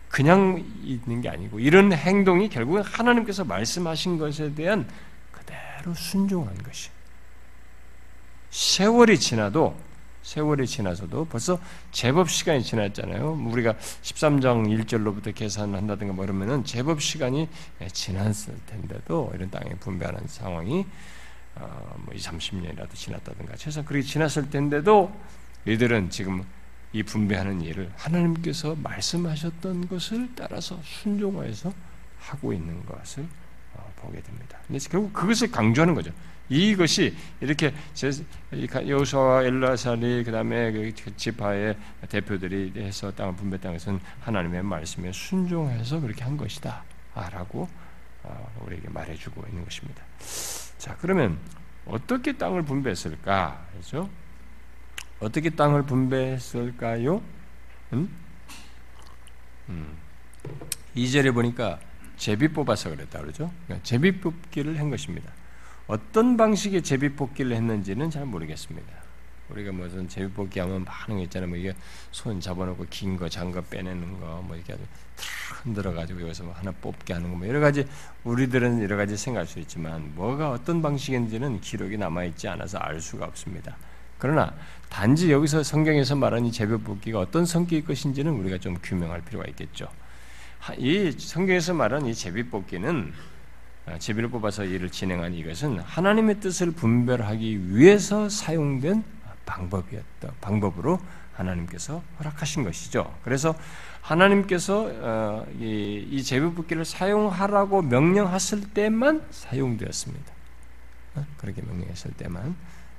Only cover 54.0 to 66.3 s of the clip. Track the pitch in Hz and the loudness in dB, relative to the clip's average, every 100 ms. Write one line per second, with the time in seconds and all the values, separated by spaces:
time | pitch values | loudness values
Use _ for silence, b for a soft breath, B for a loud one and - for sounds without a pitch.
54 | 196 - - - - - - - - - | -6 -8 -12 -14 -14 -14 -14 -14 -12 -12
55 | - - 107 160 160 156 147 143 139 131 | -12 -6 -4 0 0 4 6 6 4 2
56 | 131 131 131 131 - 120 120 120 117 117 | 4 2 0 -2 -4 -4 -4 -2 -2 0
57 | 127 202 - - - - - - - 120 | 2 0 -2 -10 -12 -12 -12 -12 -4 -2
58 | 196 - - - - B B B - - | -2 -6 -12 -12 -12 B B B -12 -12
59 | - - - - - - - 85 78 80 | -12 -12 -12 -12 -12 -12 -10 -10 -10 -10
60 | - - - - - - - - - 123 | -12 -14 -14 -12 -10 -10 -8 -10 -6 -2
61 | 127 143 135 120 120 117 107 82 - - | 4 6 6 6 4 2 -2 -4 -10 -12
62 | - - - 104 151 151 127 104 87 76 | -12 -6 0 4 4 2 2 0 0 -8
63 | - 80 76 80 165 - - 90 - 120 | -8 -10 -8 -6 -8 -8 -10 -8 0 4
64 | 185 190 165 165 - 147 147 156 147 120 | 4 4 -2 -4 -6 -4 -2 -2 -2 -2
65 | - 85 - - B B B B B 110 | -6 -8 -10 -12 B B B B B -4
66 | - 220 240 | 0 4 6